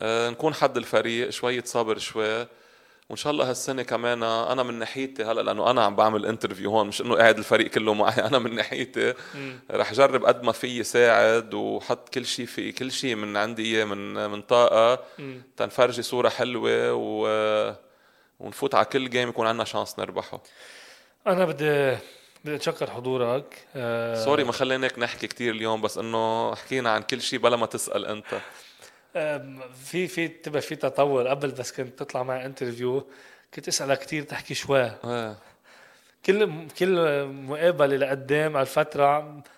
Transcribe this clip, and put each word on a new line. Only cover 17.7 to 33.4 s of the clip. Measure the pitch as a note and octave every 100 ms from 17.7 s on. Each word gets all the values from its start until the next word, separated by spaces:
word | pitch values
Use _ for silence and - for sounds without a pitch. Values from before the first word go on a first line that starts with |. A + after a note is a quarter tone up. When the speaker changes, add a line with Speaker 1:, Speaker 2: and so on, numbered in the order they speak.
| G#2+ - _ _ _ _ _
Speaker 1:
ونفوت | - - C#3
على | A#2
كل | A2+ C3+ C3
جيم | A#2+ A#2+
يكون | A#2 A2+
عنا | A#2
شانس | G#2+ G#2+ G#2 -
نربحه. | G2 F#2 - - - - - - - - _ _ G#3+
Speaker 2:
أنا | F#3
بدي، | F3+ C#3+ D3+ D3 C3+ A#2+ - - - _
بدي | D3+
أتشكر | D3 - - C3+
حضورك. | A#2 B2+ C3 A#2 C3 C#3+ - - C#3
آه، | A#2+ A#2 A#2 A2+
Speaker 1:
سوري | A2 D3
ما | B2
خليناك | A#2+ C3 C3 C3 A#2
نحكي | C#3+ - A2
كتير | - A#2+
اليوم، | A2 A2 A2
بس | G#2+ -
إنه | A2+ A2+ A2+ A2+ A#2
حكينا | A2 - C3 A#2+
عن | G#2+
كل | G#2+ B2+
شي | - B2+
بلا | A#2 A#2+
ما | A2
تسأل | A2+ - G#2 G2+
أنت. | G#2+ - G2 - - - - - - _ F3
Speaker 2:
آم، | D3+ C#3+ C3+ C3+ B2+ B2+
في، | C#3 E3+ F3+
في، | - E3
تبقى | - D#3+ D3
في | - D#3
تطور. | C3+ - C#3+ C3+ B2
قبل | C#3+ C#3+
بس | B2+ A#2+
كنت | - B2 B2
تطلع | C#3+ C3
معي | B2+ B2+ C3
interview، | C3+ B2 A#2 B2 C3+ C3+ - - -